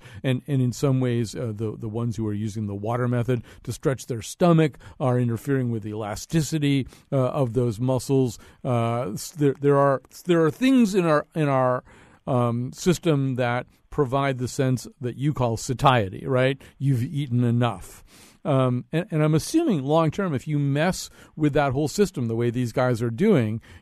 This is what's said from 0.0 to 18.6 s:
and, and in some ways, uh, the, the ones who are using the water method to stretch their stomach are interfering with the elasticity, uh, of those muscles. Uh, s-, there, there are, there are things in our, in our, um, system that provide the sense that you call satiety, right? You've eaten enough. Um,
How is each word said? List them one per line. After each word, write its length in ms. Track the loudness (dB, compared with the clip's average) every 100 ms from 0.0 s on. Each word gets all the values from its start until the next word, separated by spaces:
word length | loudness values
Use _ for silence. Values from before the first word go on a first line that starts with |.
| -6 -6
and, 220 | -2 -2 0
and 160 | 0
in 100 | 0
some 280 | 0 0 2
ways, 360 | 0 0 -2 -4
uh, 180 | -6 -6
the, 200 | -6 -6
the 140 | -8
ones 280 | -4 -4 -4
who 100 | -4
are 60 |
using 340 | -4 -4 -4 -6
the 80 | -6
water 320 | -4 -2 -2
method 340 | -2 0 -2 -4 -16
to 100 | -12
stretch 320 | -4 -4 -4 -6
their 160 | -10
stomach 560 | -8 2 4 6 4 -2 -18 -4
are 180 | 0 0
interfering 540 | 0 -2 -2 -2 -2
with 100 | -4
the 80 | -6
elasticity, 1000 | -8 -8 -8 -2 -2 0 -2 0 0 -2 -10 -4
uh, 180 | -2 0
of 240 | 0 0
those 260 | 0 0 -2
muscles. 580 | -2 -2 0 2 0 -4 -18 _
Uh, 500 | -2 0 0 -2 -6
s-, 180 | -8 -10
there, 240 | 0 0 2
there 160 | 2 4
are, 240 | 4 2 -4 -8 0
there 180 | 2
are 80 | 2
things 420 | 2 4 4 4
in 120 | 2 2
our, 200 | 2 0
in 140 | -2 0
our, 340 | 2 2 0 -6 -20 -20 _ -2
um, 460 | 0 2 -2 -6
system 640 | -4 0 2 2 2 2 0
that 320 | 0 -2 -6 _ -8
provide 480 | -2 0 0 0 -2
the 120 | -4
sense 360 | 0 0 0 -4 -10
that 160 | -10 -4
you 180 | -2
call 220 | 0 0 -2
satiety, 720 | -4 0 4 4 0 -4 -2
right? 340 | 0 0 -2 -10 -4
You've 260 | -2 0
eaten 420 | -2 -4 -2 0 2
enough. 580 | 2 0 -4 -14 -20 -20 -20 -20 _
Um, 400 | -2 2